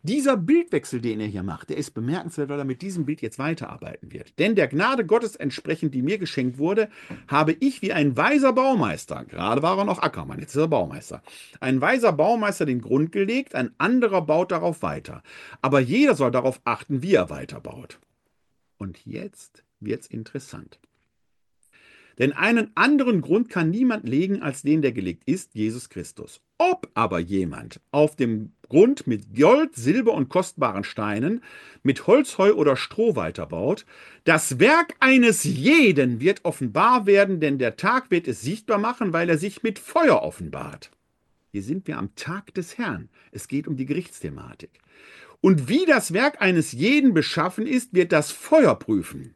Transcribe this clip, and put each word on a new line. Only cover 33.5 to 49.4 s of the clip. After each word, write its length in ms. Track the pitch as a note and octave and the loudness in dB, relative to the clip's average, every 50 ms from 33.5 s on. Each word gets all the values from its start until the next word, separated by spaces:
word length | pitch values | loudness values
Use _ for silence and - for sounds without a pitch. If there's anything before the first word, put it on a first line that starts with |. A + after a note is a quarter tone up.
| F2 E2 G2 C#3 F#3+ - - _ - - - - - _ _ | -6 -4 -2 -2 -4 -4 -8 _ -20 -20 -20 -20 -20 _ _
das 360 | E3 D#3 - - - C3+ B2 | 2 2 4 2 -4 2 4
Werk 340 | E3+ B3+ D#4 E4+ E4+ E4 - _ | 4 6 6 4 2 -2 -2 _
eines 440 | C4 C4 C4 C4 A#3+ A#3 G#3+ - - | 4 4 6 6 6 4 2 2 -2
jeden 800 | D3+ - B2 C#3 A#3 D#4 E4 C#4 G#3 D#3+ C#3+ C3+ B2 A#2+ A2 | -4 -4 0 2 4 6 6 6 4 4 4 2 0 0 0
wird 240 | C3+ F3+ G3+ - _ | 0 0 -2 0 _
offenbar 600 | F3 - - C3+ A#2 G#2 D#3 G3 A#3 B3 B3 G#3 | -6 -4 -4 -6 -4 0 2 2 4 4 2 4
werden, 340 | G3 G3+ G3 G3+ G3 F#3+ E3 | 4 6 6 6 4 2 -2
denn 180 | D3+ C#3+ C#3 | 0 -2 0
der 180 | C3 B2 A2+ - | 0 -2 -2 -2
Tag 360 | - E3 G3+ A#3+ C4 B3+ _ | -2 -2 0 0 0 0 _
wird 160 | F#3 E3+ F3 | -2 -2 0
es 140 | C#3 A#2 - | -4 -8 -6
sichtbar 360 | A2 C3+ G3 A3 _ - A3 | -6 -6 -8 -6 _ -2 -2
machen, 340 | G3+ G#3 A#3 B3 - A#3 F#3+ | 0 0 -4 -4 -4 -4 -2
weil 180 | E3 E3 E3+ F3 | 0 0 0 0
er 80 | E3 | 0
sich 260 | D3 F3 G#3 - - - | 0 -2 -6 -8 -4 -6
mit 160 | A3+ G#3 - | -6 -6 -6
Feuer 420 | - - - E4 E4 C#4 E3 G#2+ | -16 -2 0 2 4 4 4 4
offenbart." 720 | - D2+ - - F2 D2+ C#2 C2 - - C#2+ - - _ _ _ _ _ _ _ _ _ _ _ _ _ | 2 -4 -8 -10 -12 -12 -10 -10 -12 -12 -14 -18 -20 _ _ _ _ _ _ _ _ _ _ _ _ _
Hier 120 | - G2+ G2 | -10 -10 -6
sind 240 | A2+ D#3+ F#3+ - | -6 -8 -8 -6
wir 100 | - D#3 | -8 -8
am 160 | - G2 G2 _ | -8 -8 -10 _
Tag 380 | - - D3+ F3 G3+ - - _ | -12 -12 -10 -10 -10 -12 -10 _
des 240 | F#3+ E3+ - - | -10 -10 -10 -8
Herrn. 320 | - A#3+ G3 A2+ E2+ - _ _ _ _ _ | -8 -6 -6 -6 -8 -12 _ _ _ _ _
Es 160 | - - - | -18 -18 -12
geht 200 | _ C3 C#3 D3 | _ -6 -6 -4
um 80 | - D3+ | -6 -6
die 100 | C3 C3 | -6 -4
Gerichtsthematik. 920 | C3+ D3 E3+ F3 - - - - D#2 C#2+ - - - - _ - _ _ _ _ _ _ _ - - - - - - - _ | -4 -6 -6 -6 -10 -16 -12 -12 -12 -12 -12 -18 -18 -20 _ -20 _ _ _ _ _ _ _ -20 -20 -20 -20 -20 -20 -8 _
"Und 280 | - - F#3+ D3+ B2+ | 4 4 4 4 2
wie 180 | B2+ G#3+ D#4 F#4+ | 0 0 2 4
das 280 | E4 C#4+ A3+ - - E3 | 4 2 2 2 -2 -2
Werk 280 | G3+ C4 D4+ D4 - | 0 0 0 0 0
eines 300 | G#3 F#3+ F3+ E3 D3+ - | 0 2 2 2 0 -2
jeden 420 | - A#2+ D#3+ A#3 C#4 D4+ C4+ C4 F#3+ | -4 -2 0 2 2 4 4 4 4
beschaffen 520 | D#3+ C#3+ - - E3 D#3 F#3 - - A3 | 2 0 0 -2 -2 -2 -2 -4 -6 -4
ist, 280 | D#4 C4 B3+ A#3+ _ - | -2 -2 -2 -2 _ 0
wird 180 | F3+ F3+ F3 | 0 2 4
das 200 | F3 D3+ D3+ - | 2 0 0 -2
Feuer 440 | - - - - D4+ D#4+ C4+ D#3+ A2+ | -10 -14 0 4 6 6 6 6 4
prüfen." 580 | - - - A2 F#2+ D#2+ - - C#2 C2+ B1+ _ _ | 2 -2 -2 -2 -2 -2 -4 -12 -16 -16 -16 _ _